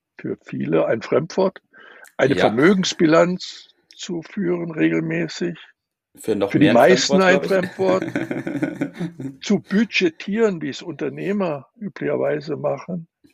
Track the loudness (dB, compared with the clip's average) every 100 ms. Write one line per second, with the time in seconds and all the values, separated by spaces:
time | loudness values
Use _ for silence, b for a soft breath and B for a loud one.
0 | _ -14 -12 -12 -10 -8 -2 0 0 -2
1 | 0 -2 0 -2 -2 -2 _ B B B
2 | B -2 0 4 2 4 4 4 0 2
3 | 4 6 4 0 -8 -18 -20 _ _ -16
4 | -10 -10 -8 -6 -2 -2 -4 0 0 0
5 | -2 -4 -6 -4 -6 -6 -16 _ _ _
6 | _ -12 -4 -2 0 4 6 6 8 6
7 | 4 4 6 4 4 0 -2 -2 0 0
8 | -2 -6 -6 -6 -6 -4 -6 -4 -8 -6
9 | -10 -8 -12 -12 -2 -2 0 0 0 0
10 | 0 -2 -6 0 0 0 -6 -8 -12 -6
11 | -6 -6 -4 -2 -2 -4 -10 _ -14 -6
12 | -4 0 0 -2 -6 -6 -4 -6 -8 -10
13 | -10 _ _